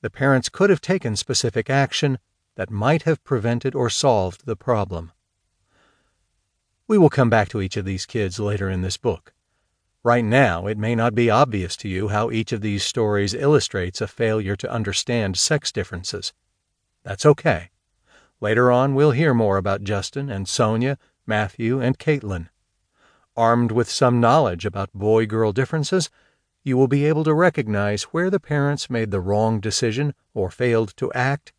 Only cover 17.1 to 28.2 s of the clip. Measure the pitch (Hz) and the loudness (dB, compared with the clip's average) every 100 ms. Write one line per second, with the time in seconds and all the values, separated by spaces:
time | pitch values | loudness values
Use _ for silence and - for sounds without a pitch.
17.1 | 98 151 147 - 90 87 _ _ _ _ | 0 4 4 2 -2 -6 _ _ _ _
18.1 | _ _ _ 107 110 123 123 135 135 151 | _ _ _ 0 2 4 4 2 4 2
19.1 | 120 160 120 110 98 95 98 101 104 95 | 4 2 2 2 0 0 -4 -2 -4 -4
20.1 | - 139 98 95 - 113 110 127 139 _ | -8 -8 -8 -6 0 0 2 -2 -4 _
21.1 | _ - 107 - - 113 131 123 135 - | _ -4 -2 -2 -4 -2 0 -2 -2 -2
22.1 | 147 104 92 82 _ _ _ _ _ _ | -2 -2 -8 -10 _ _ _ _ _ _
23.1 | _ _ - 113 120 120 110 117 - 131 | _ _ 0 2 4 2 0 0 2 2
24.1 | 120 117 147 127 87 101 98 98 98 104 | 4 4 4 2 -2 -6 -6 -8 -4 2
25.1 | 110 113 110 110 104 131 160 143 185 156 | 2 2 0 0 0 -2 -2 0 -2 -2
26.1 | _ _ _ _ _ 139 127 131 143 147 | _ _ _ _ _ -2 2 2 2 2
27.1 | 156 160 151 180 156 113 101 101 104 - | 2 2 2 2 0 -2 -2 0 -2 -4
28.1 | 160 | -4